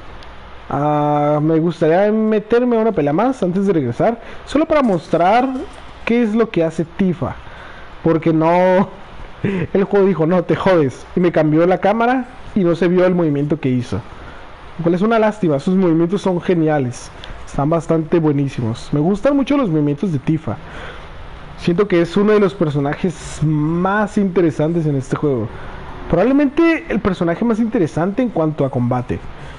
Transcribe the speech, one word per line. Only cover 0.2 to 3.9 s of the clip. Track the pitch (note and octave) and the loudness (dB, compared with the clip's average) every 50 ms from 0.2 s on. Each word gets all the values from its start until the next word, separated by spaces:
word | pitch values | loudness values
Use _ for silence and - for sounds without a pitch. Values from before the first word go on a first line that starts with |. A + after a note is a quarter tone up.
| - - - - - - - - - - | -16 -18 -18 -18 -18 -16 -18 -14 -10 -6
Ah, | - C#3 C#3+ D3+ D3+ D3 D3 D3 D3 D3 D3 D3 D3+ D3 | -4 -2 0 0 2 2 2 2 2 2 2 2 2 2
me | D3 D#3 D#3+ | 2 2 2
gustaría | D#3+ D#3+ F3 D3+ - E3+ D#3 E3 F#3 G3+ G#3 | 2 2 0 0 2 2 4 4 4 4 4
meterme | G#3+ A3 A3 A3 A3 G#3 G#3 - A#3 A#3+ B3 B3 A#3 | 2 2 2 2 0 0 0 2 2 2 4 2 2
a | A3+ | 2
una | A3 A3+ | 2 2
pelea | G3+ - C#3+ C#3+ D3 | 2 2 0 2 2
más | F3+ A3+ C4 C4 - | 2 2 2 0 0
antes | F#3+ F3+ E3+ G3+ G3 | -2 0 0 0 2
de | G3 F#3+ | 2 2
regresar, | D#3+ C3 A#2+ | 2 0 0